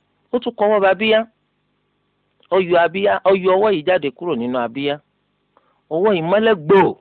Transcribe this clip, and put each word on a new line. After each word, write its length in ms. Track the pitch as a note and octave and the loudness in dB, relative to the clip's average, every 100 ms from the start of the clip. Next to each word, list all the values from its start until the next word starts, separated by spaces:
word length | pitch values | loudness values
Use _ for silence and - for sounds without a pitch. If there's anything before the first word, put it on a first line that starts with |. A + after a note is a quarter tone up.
| _ _ _ | _ _ _
ó 60 | B3 | -6
tún 160 | B3 | -6
kọwọ́ 260 | A#3 G#3 G#3+ | -2 0 2
bá 100 | F#3+ | 2
abíyá. 300 | F#3+ A3 G#3+ A3+ _ _ _ _ _ _ _ _ _ _ _ - | 0 0 0 -2 _ _ _ _ _ _ _ _ _ _ _ -4
Ó 40 | F#3+ | -2
yọ 180 | F3 F3 | 2 2
abíyá, 420 | E3+ F#3+ G3+ G3 | 0 0 -2 0
ó 100 | F#3+ | 0
yọ 160 | G3 F#3 | 0 2
ọwọ́ 160 | F#3 G#3+ | 2 2
yìí 100 | F3 | 0
jáde 240 | D3+ F#3 C#3+ | 0 -2 -2
kúrò 240 | - F3 | -8 -6
nínú 240 | B2+ B2 B2+ | -6 -4 -4
abíyá. 360 | A#2 C3 C#3+ D3 _ _ _ _ _ _ _ _ - | -6 -6 -6 -8 _ _ _ _ _ _ _ _ -8
Ọwọ́ 200 | D#3+ G#3+ | -2 0
yìí 100 | F3+ | 0
mọ́lẹ̀ 320 | E3 G3+ A3+ F#3+ | 0 0 2 0
gbòò, 400 | D3+ G3 D3+ - | 4 4 4 -2